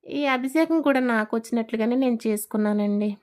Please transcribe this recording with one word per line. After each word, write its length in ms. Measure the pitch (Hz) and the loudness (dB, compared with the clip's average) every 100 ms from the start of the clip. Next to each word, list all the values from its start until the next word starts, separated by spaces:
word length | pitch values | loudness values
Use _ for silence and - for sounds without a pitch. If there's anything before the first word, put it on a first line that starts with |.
| - | -8
ఈ 180 | 277 | -4
అభిషేకం 540 | 285 254 262 311 320 330 | 0 0 0 0 2 2
కూడా 180 | 285 277 | 2 2
నాకు 320 | 254 226 214 233 | 2 0 0 -4
వచ్చినట్లుగానే 600 | 226 233 226 226 220 247 | -2 -4 -2 -2 0 2
నేను 220 | 262 226 226 | 2 0 -2
చేసుకున్నానండి. 840 | 208 - 214 208 208 208 208 208 202 | -2 -2 -2 0 0 0 0 -2 -4